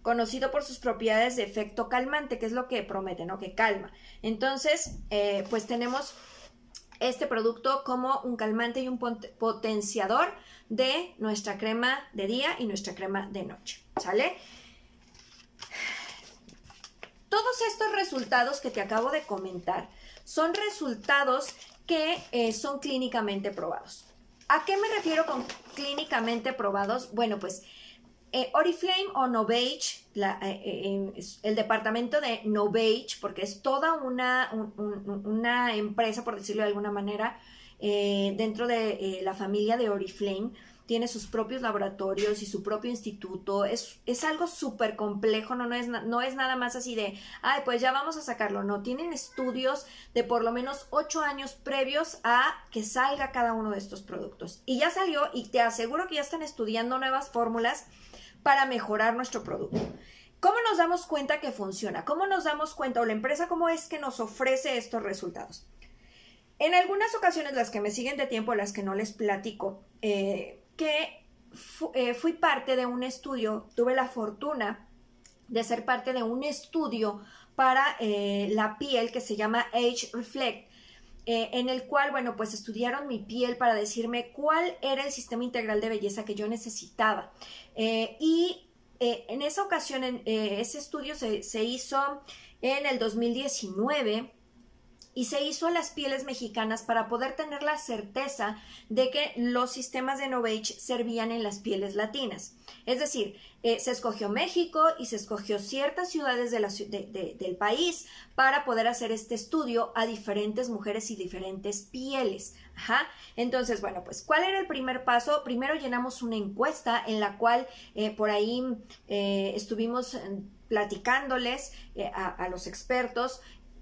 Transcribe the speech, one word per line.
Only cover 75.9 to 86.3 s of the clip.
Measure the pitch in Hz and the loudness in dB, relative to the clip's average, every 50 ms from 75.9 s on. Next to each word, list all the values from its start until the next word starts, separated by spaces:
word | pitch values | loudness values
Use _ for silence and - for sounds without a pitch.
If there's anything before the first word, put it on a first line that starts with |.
| 247 240 254 262 | 0 0 0 -2
de | 254 254 | -2 0
un | 233 226 240 254 285 | 0 0 -2 -2 -2
estudio | 302 - - - - - 330 302 226 226 220 220 208 208 202 - - - - - - _ | -4 -4 -6 -8 -4 -2 -2 0 0 0 0 0 0 0 -4 -10 -18 -20 -20 -20 -8 _
para, | - 262 262 254 269 277 294 - - | 4 6 6 8 6 4 4 2 0
eh, | 233 214 208 202 202 202 202 202 202 202 | 0 0 2 2 2 2 0 0 2 2
la | 214 214 214 220 214 | 2 2 2 2 0
piel | - 285 285 262 233 233 233 | -4 -2 0 2 2 2 0
que | - 254 | -2 -4
se | - - 208 | -4 -4 -2
llama | 202 214 214 226 233 240 - - | 0 0 2 2 2 0 2 0
Age | 240 240 240 247 240 240 - | 2 2 2 2 0 -6 -6
Reflect, | - 240 226 - - 269 262 233 208 - - - - - - - - - - - - - - | -6 -8 -8 -6 -4 -2 -2 -2 -2 -4 -12 -20 -20 -20 -20 -20 -20 -20 -20 -20 -20 -12 -4
eh, | 226 233 226 226 - - | -2 0 0 0 0 -2
en | 247 254 254 | -2 0 0
el | 254 254 - | -2 -2 -4
cual, | - 294 285 277 277 | 0 2 2 2 4
bueno, | 269 262 247 247 - | 2 0 -2 -2 -2
pues | 214 220 208 226 | -2 -4 -4 -4
estudiaron | 214 - 240 208 220 240 247 254 277 285 | -8 -8 -8 -4 -2 -2 0 -2 -2 -4
mi | 277 240 208 | -4 -6 -6
piel | 202 202 220 247 247 240 240 | -6 -6 -2 -2 0 0 0
para | 240 247 233 220 | 4 4 4 4
decirme | 208 208 208 - 233 226 226 240 240 233 - - | 4 0 -2 -2 -2 -2 0 -2 -2 -4 -6 -6
cuál | 269 285 302 311 330 349 349 - - | 0 2 4 4 4 2 0 -2 -2
era | - 269 269 269 277 | 0 0 0 0 0
el | 277 277 | -4 -4
sistema | 254 240 - 240 226 247 | -6 -8 -6 -4 -4 -4
integral | 247 240 240 220 220 214 208 | -2 -2 -2 0 2 0 2
de | 214 226 | 2 0
belleza | 226 208 202 202 202 220 214 | 0 0 -2 -2 -2 -4 -6
que | 214 | -6